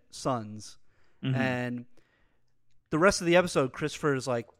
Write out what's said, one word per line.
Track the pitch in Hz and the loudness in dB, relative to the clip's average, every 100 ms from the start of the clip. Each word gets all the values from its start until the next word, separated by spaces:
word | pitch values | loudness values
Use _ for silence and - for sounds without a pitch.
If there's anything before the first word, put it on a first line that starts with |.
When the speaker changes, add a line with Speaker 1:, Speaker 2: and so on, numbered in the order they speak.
| _ | _
Speaker 1:
sons, | - 151 120 104 107 - - - _ - _ | -6 -4 -4 -6 -14 -16 -20 -20 _ -20 _
Speaker 2:
Mm-hmm. | 131 127 | -4 0
Speaker 1:
and | 131 123 123 123 120 - _ _ _ _ _ _ _ - - | 0 -2 -4 -6 -12 -20 _ _ _ _ _ _ _ -20 -4
the | 156 | 4
rest | 190 - | 4 4
of | 170 | 4
the | 175 | 4
episode, | 175 165 131 | 4 0 0
Christopher | - 151 - 151 | -2 -8 -2 -2
is, | 131 127 | 0 -2
like, | 120 - | -4 -6